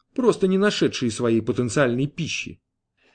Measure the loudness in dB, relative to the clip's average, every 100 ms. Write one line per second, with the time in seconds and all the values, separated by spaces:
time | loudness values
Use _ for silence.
0 | _ -2 0 2 2 2 2 2 0 0
1 | -4 -2 0 0 0 -2 0 2 0 0
2 | -4 -4 -6 -6 -10 -14 _ _ _ _
3 | _